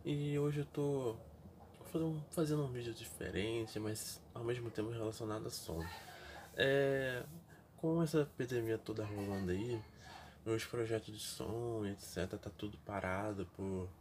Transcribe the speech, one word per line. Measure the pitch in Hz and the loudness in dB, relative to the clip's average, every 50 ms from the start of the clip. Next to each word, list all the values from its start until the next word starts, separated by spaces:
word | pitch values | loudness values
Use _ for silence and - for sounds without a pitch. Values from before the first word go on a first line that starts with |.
| - | 0
E | - 147 143 147 147 147 143 | 2 2 2 2 2 4 4
hoje | 143 147 147 147 | 4 4 4 2
eu | 143 | 0
tô | - - - 143 143 143 135 131 120 110 - - - - - - - - - - - - - - - - | 0 0 2 2 4 4 4 2 2 0 -2 -8 -14 -16 -16 -16 -16 -16 -16 -18 -18 -16 -14 -14 -2 0
fazendo, | 170 160 160 160 156 151 - | 2 2 2 2 0 -4 -4
fazendo | - - 165 151 151 151 147 | 2 2 4 4 4 2 2
um | 135 | 0
vídeo | 123 123 120 117 113 | 0 -2 -4 -4 -4
diferente, | - 113 - - - - - - 92 95 110 117 117 113 113 - 107 | -6 -8 -10 -8 -6 -6 -2 0 0 2 2 2 0 0 0 -2 -2
mas | 107 107 107 104 - - - - - - - | 0 0 -2 -2 -4 -6 -8 -10 -12 -10 -8
ao | 120 120 | -4 0
mesmo | 117 120 120 120 117 | 0 0 0 -2 -4
tempo | - - 107 110 | -2 -2 -2 0
relacionado | 117 117 110 110 110 - 117 107 107 110 113 - | 0 -2 -2 -2 -2 -2 -4 -2 -2 -2 -4 -4
a | |
som. | - - - - 85 82 82 85 - - - - - - - - - - - - - - | -6 -6 -6 -4 -4 -4 -4 -4 -6 -10 -12 -12 -14 -12 -12 -12 -12 -12 -14 -10 2 4
É, | 120 135 135 139 139 139 135 135 135 131 127 123 131 147 156 170 - - - - - - - - | 6 6 8 6 6 6 4 4 2 0 0 -2 -4 -6 -10 -14 -14 -16 -20 -20 -20 -20 -12 -2
com | - 160 160 170 170 | 2 4 4 6 4
essa | 156 - 156 | 6 6 4
epidemia | 147 147 - - 131 120 127 120 113 110 113 110 | 4 4 2 -2 -2 2 2 2 4 4 2 0
toda | - - 110 107 107 | 0 -2 -2 -2 -2
rolando | 104 104 101 101 98 101 98 98 90 | -2 0 0 0 0 0 2 2 2
aí, | 90 95 107 123 120 110 107 - - - - - - - - - - - - | 2 2 2 0 0 -2 -2 -6 -14 -16 -16 -14 -14 -14 -14 -16 -18 -8 0
meus | 113 113 113 - | 0 2 2 2
projetos | - - 120 117 110 113 110 110 - 107 | 0 0 0 2 2 2 0 0 -2 -8
de | 107 - | -6 -6
som, | - - - - - 110 117 120 120 117 110 107 | -6 -4 -4 -2 -2 0 0 0 0 0 2 2
et | 101 101 98 | 0 0 -2
cetera, | - - - - 87 98 - 104 | -6 -6 0 0 0 0 0 -4
tá | - 107 | -6 -6
tudo | - - - 104 101 - | -6 -4 -6 -6 -6 -6
parado | - - 104 101 92 92 92 95 104 107 104 98 95 90 - | -8 -2 -2 0 2 2 2 2 0 0 0 -2 -4 -4 -4
por | - 101 98 95 92 90 92 - - | -4 -2 0 0 0 -2 -4 -6 -12